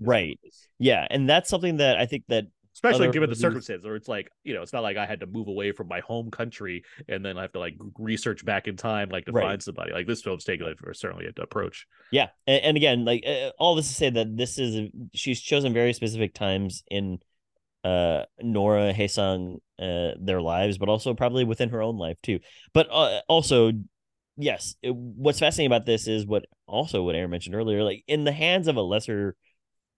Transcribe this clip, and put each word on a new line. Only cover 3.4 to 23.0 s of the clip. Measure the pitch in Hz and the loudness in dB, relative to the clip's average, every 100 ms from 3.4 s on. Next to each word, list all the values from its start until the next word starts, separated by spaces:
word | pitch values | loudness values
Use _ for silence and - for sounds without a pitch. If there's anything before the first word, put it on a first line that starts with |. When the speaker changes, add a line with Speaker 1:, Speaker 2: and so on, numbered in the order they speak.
Speaker 1:
circumstances | 123 117 107 92 | 0 0 -6 -10
where | 104 107 | -8 -10
it's | 117 | -6
like, | 104 95 _ | -8 -8 _
you | 143 | -10
know, | 104 | -8
it's | 85 | -6
not | 127 | -4
like | 110 98 | -4 -2
I | |
had | 101 101 | -4 -6
to | 90 | -8
move | 113 104 | -6 -6
away | 98 101 | -2 -2
from | 98 85 | -4 -6
my | 87 | -8
home | - 117 117 | -6 -6 -6
country | - 117 - 101 87 - - 147 | -6 -8 -8 -10 -10 -12 -20 -8
and | 95 | -6
then | 98 90 | -6 -8
I | |
have | 92 | -8
to, | 90 | -8
like, | 85 | -8
g-, | 80 104 - | -10 -16 -10
research | 110 110 120 101 - | -4 -4 -4 -4 -2
back | 101 - | -2 -2
in | 92 | -6
time, | 117 104 101 | -4 -2 -2
like, | 92 - | -6 -2
to | |
Speaker 2:
Right. | 113 | 0
Speaker 1:
find | 95 101 | 0 -2
somebody. | 101 - 85 | -8 -10 -8
Like, | 82 90 | -6 -4
this | 117 | -6
film's | - 90 | -6 -6
taking, | - 87 82 | -4 -4 -6
like, | 78 | -8
for | - | -12
certainly | - 92 87 - | -10 -10 -8 -10
an | - | -10
approach. | - 104 90 - - _ _ | -8 -6 -6 -8 -20 _ _
Speaker 2:
Yeah, | 131 131 - - | 0 0 -2 2
and, | 135 | 4
and | 156 151 | 4 4
again, | 147 123 | 4 4
like, | 117 120 131 | 2 0 0
uh, | 139 135 - | -2 -4 0
all | 175 | 2
this | 160 139 | 2 0
to | |
say | 131 143 | 0 2
that | 117 113 110 | 2 0 -2
this | 123 - | -4 -2
is | 127 | -2
a, | 110 107 - 123 | -2 -4 -8 -12
she's | - 139 120 | -8 -4 -4
chosen | - 147 139 | 0 0 2
very | 117 120 | 2 2
specific | 117 113 110 107 | 2 -4 -2 -2
times | - 101 95 98 - - | -2 -2 0 -2 -6 -6
in, | 101 98 90 - _ _ _ _ _ | -4 -4 -6 -10 _ _ _ _ _
uh, | 92 90 87 76 - _ | 0 2 2 0 -4 _
Nora, | 117 104 101 104 104 | -2 2 4 4 4
Haesung, | 98 101 - 98 92 90 90 - - | 2 -2 0 0 0 -4 -10 -16 -10
uh, | 92 87 85 - | -4 -2 -2 -4
their | 95 92 | -2 0
lives, | 82 85 101 98 | 0 0 0 0
but | 98 | 0
also | 110 135 | 0 0
probably | 113 123 127 | 0 0 2
within | 120 113 120 | 0 0 -2
her | 117 | 0
own | 110 113 | -2 -2
life | 82 82 | -6 -6
too. | - 92 - - - | -4 -4 -4 -18 2
But, | 160 160 | 4 4
uh, | 156 | 4